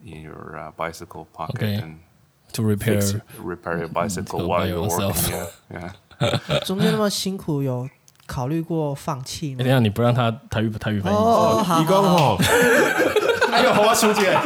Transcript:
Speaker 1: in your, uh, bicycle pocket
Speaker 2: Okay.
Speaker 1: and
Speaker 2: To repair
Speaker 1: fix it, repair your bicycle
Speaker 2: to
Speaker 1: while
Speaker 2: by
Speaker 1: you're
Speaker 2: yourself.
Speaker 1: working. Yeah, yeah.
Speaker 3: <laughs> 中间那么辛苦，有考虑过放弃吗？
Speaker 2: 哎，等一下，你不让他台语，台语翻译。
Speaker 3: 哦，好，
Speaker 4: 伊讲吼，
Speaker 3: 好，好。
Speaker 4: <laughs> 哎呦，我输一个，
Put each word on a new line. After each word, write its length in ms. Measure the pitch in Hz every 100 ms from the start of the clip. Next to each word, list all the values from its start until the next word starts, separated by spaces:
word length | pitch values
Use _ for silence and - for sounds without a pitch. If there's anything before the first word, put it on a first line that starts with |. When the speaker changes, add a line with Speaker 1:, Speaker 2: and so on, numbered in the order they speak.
Speaker 1:
in 180 | - 78
your, 340 | 78 80 80 78
uh, 140 | 78 78
bicycle 500 | 82 80 85 80 80
pocket 300 | - 78 117
Speaker 2:
Okay. 120 | 110
Speaker 1:
and 240 | 101 80 80 _ _ _ _ _
Speaker 2:
To 100 | -
repair 380 | 110 101 107 104
Speaker 1:
fix 140 | 101
it, 80 | 104 - -
repair 400 | 92 87 90 85
your 100 | 82
bicycle 520 | 82 87 90 101 87
Speaker 2:
to 60 | 85
Speaker 1:
while 140 | 87
Speaker 2:
by 80 | 90
Speaker 1:
you're 160 | 85
Speaker 2:
yourself. 440 | 104 92 98 87 85
Speaker 1:
working. 180 | 87 87 - _
Yeah, 220 | 98 87 101 _ -
yeah. 400 | 117 - - 151
Speaker 3:
<laughs> 60 | -
中 120 | 190
间 140 | -
那 60 | 220
么 120 | 208
辛 260 | - 190 190
苦， 260 | - 147
有 260 | 139 123 127 - _ _ -
考 200 | - 123
虑 160 | 165
过 320 | 165 165 147
放 280 | 139 - 135
弃 300 | 131 - 147
吗？ 60 | 131
Speaker 2:
哎， 40 |
等 20 | 127
一 40 |
下， 80 | 131
你 100 | 110
不 100 | 104
让 120 | 120
他 160 | 120 117 110 -
台 120 | 113
语， 100 | 110
台 220 | 107 -
语 80 | 104
翻 120 | 175
译。 40 | 208
Speaker 3:
哦， 460 | 226 220 220 220
好， 160 | 190 165
Speaker 4:
伊 20 | 160
讲 160 | 190
吼， 60 | 196
Speaker 3:
好， 280 | 175 131 98
好。 20 |
Speaker 4:
<laughs> 1120 | - 480 480 466 - - - 427 - - -
哎 100 | 220
呦， 60 | 247 196
我 120 | 214
输 160 | 226 214
一 40 |
个， 180 | 214 190 151